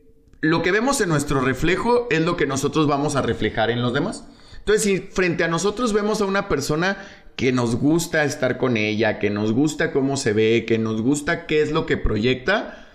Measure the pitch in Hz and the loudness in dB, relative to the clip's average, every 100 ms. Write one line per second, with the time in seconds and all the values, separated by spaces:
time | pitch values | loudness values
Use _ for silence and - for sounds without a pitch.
0 | - _ _ - 156 160 180 202 247 269 | -20 _ _ -4 0 2 2 2 2 0
1 | 190 147 - 139 131 127 160 185 226 240 | 0 0 0 0 0 2 0 0 2 2
2 | 240 160 165 170 143 135 139 156 147 143 | 2 0 0 0 0 0 -2 2 2 2
3 | 147 135 117 110 107 117 110 120 123 135 | 0 -2 -2 -2 -2 0 0 0 0 -2
4 | 180 - - - - - - 214 208 185 | -2 -6 -14 -20 -20 -8 0 2 2 0
5 | - - 180 170 165 165 196 208 247 208 | -2 -2 0 0 0 0 -2 -2 0 0
6 | 208 214 196 196 196 151 131 151 180 196 | 0 0 0 -2 -2 -2 0 0 0 -2
7 | - - - - 127 127 120 117 135 165 | -8 -20 -18 -4 0 0 0 0 2 0
8 | 170 160 147 139 131 120 135 113 107 107 | 0 0 0 0 -2 0 0 0 0 0
9 | 107 104 104 104 107 110 151 151 165 139 | 0 0 -2 0 0 2 0 0 -2 0
10 | 135 139 117 104 110 117 113 113 113 110 | 0 0 0 2 4 2 2 0 0 0
11 | 117 147 - 165 - 151 147 160 - 143 | 0 0 -2 -4 -2 0 2 0 0 0
12 | 117 107 120 127 - 214 262 - - | 0 0 0 0 0 -2 -2 -12 -20